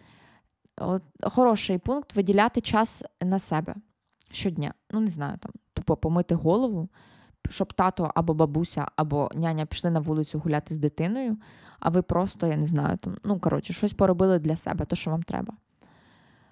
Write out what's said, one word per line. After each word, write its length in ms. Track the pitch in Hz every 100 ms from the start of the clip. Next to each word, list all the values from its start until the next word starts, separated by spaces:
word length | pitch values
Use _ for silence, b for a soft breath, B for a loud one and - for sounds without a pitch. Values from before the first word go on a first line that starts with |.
| b b b b b _ _ -
От, 260 | 180 185 - -
хороший 560 | - 240 247 208 - 185
пункт — 360 | - 185 - 208
виділяти 440 | 185 196 214 -
час 420 | - 214 226 - - -
на 180 | 180 190
себе 360 | - 156 165 202 - _ _ _ _
щодня. 440 | - 196 160 143 - -
Ну, 100 | 214
не 100 | 214
знаю, 280 | 160 143 -
там, 140 | - - _
тупо 240 | - - 156
помити 380 | 160 170 175
голову, 540 | 165 156 202 262 190 165 b b b b _ -
щоб 220 | - 196
тато 380 | - 185 - 160
або 200 | - 170
бабуся, 540 | 156 156 151 170 - 143 -
або 340 | 156 147 139
няня 320 | 151 165 156 156
пішли 240 | - 175
на 100 | 165
вулицю 380 | 151 156 151 156
гуляти 360 | 160 147 -
з 40 | 156
дитиною, 580 | 147 - 165 240 254 214 B B B B
а 100 | -
ви 120 | 175
просто, 440 | - 170 190 - 165
я 100 | 151
не 100 | 151
знаю, 300 | 156 143 190
там, 200 | - -
ну, 160 | 202 190
коротше, 320 | 160 147 -
щось 200 | - 208
поробили 460 | - 190 175 190 180
для 180 | 151 165
себе, 280 | - 170
то, 120 | 151 175
що 140 | -
вам 120 | 160
треба. 320 | 165 - - - _ _ b b b b b b b